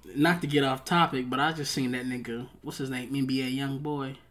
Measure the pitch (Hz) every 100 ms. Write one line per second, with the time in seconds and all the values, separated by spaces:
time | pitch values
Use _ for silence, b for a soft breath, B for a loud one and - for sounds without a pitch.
0 | 90 113 160 175 143 143 139 131 - 175
1 | 165 135 127 131 151 160 143 - 127 127
2 | 127 123 120 117 123 - 143 - 135 127
3 | 123 139 131 131 131 131 139 139 151 147
4 | 135 139 -